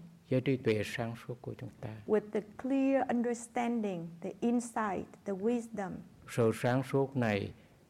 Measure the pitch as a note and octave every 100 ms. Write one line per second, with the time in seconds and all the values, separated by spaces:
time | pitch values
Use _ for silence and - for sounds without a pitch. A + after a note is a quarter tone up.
0 | - - - C3 B2+ C3 A2+ G#2+ G2+ -
1 | A#2 A#2 - A#2+ - A2 A#2 - G#2+ A2
2 | G#2 G#3 G#3 G#3+ - - B3+ C4+ C4+ C4+
3 | - A#3+ A#3 A#3 - B3 A#3 A#3+ G#3 F3
4 | E3 E3+ F#3+ - A#3 A#3+ A#3 A#3+ G#3+ F3+
5 | - - - F#3+ G#3+ A#3+ A3+ A3 F#3 E3
6 | - - - - A2+ A2+ B2 B2+ C3 C#3
7 | C3+ C3 A2+ G2+ G2+ - - -